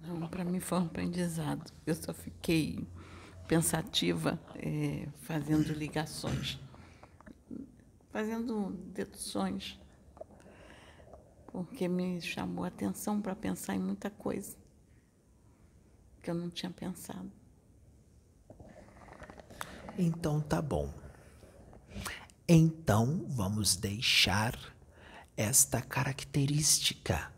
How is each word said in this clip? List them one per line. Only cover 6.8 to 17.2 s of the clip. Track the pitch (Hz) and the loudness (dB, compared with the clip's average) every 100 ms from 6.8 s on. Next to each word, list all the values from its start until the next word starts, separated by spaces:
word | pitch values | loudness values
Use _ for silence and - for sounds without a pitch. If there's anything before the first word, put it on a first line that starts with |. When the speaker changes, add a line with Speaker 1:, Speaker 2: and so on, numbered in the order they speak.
| - - - - - - - - 269 - - - - | -20 -20 -20 -20 -20 -20 -14 -12 -12 -18 -20 -20 -8
Speaker 1:
fazendo | 208 214 226 233 220 196 180 180 | -4 -2 -2 -2 -2 -2 -4 -8
deduções, | 180 - - - 202 190 196 - - - - - - - - - - - - - - - - - - - | -8 -8 -6 -6 -2 -2 -2 -6 -12 -18 -20 -20 -20 -18 -18 -20 -20 -20 -20 -20 -20 -20 -20 -20 -20 -10
porque | 190 180 - 180 | -8 -6 -2 0
me | 180 180 180 | 2 0 -2
chamou | 165 - 185 175 | -4 -4 -2 -2
a | 180 | -4
atenção | - 202 185 - 208 | -2 -4 -2 -2 0
pra | 208 190 | -2 -4
pensar | 190 180 - 190 | -4 -4 -2 -2
em | |
muita | 185 196 202 | -2 -2 -6
coisa | - 202 196 196 - - - - - _ _ _ - - - - - - - - - | -6 -4 -4 -6 -14 -20 -20 -20 -20 _ _ _ -20 -20 -20 -20 -20 -20 -20 -20 -10
que | - | -4
eu | 170 | -2
não | 175 | -4
tinha | 170 180 | -6 -8
pensado. | 175 - 180 - - | -6 -8 -8 -10 -10